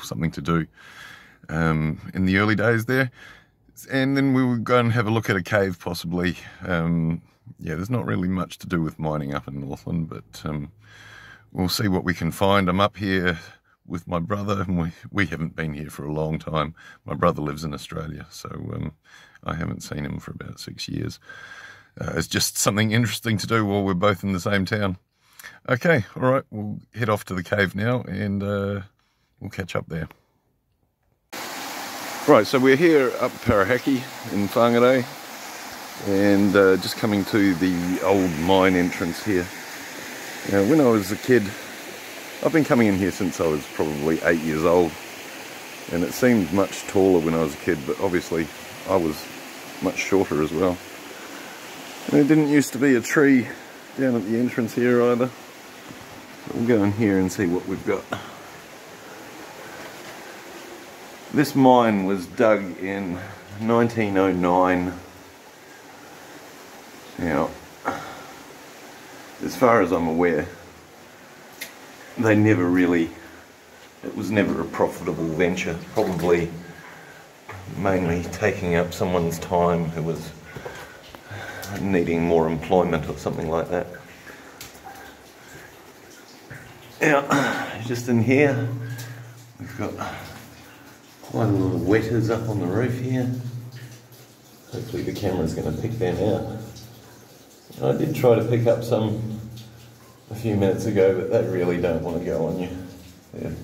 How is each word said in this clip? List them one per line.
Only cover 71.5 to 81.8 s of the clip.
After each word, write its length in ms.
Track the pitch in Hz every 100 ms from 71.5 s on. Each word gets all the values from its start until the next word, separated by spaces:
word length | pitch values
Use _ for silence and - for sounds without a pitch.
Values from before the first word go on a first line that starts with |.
| - - - - - - -
they 200 | 113 107
never 280 | 107 95
really, 460 | 87 90 90 87 82 - - - - - - - - -
it 120 | - -
was 140 | 95
never 300 | 107 85 80
a 40 |
profitable 600 | 85 - 85 - 85 80 82
venture, 460 | 78 90 92 92 85 -
probably 540 | - 101 87 87 87 82 - - - - - - - - - - - - -
mainly 460 | 98 92 87 87 85
taking 460 | - 104 95 90 85
up 180 | 87
someone's 420 | - 95 90 82 82
time 460 | - 90 87 87 80
who 140 | 82
was 260 | 80 78 78 - - - - - - - - - - 101 - - 95 98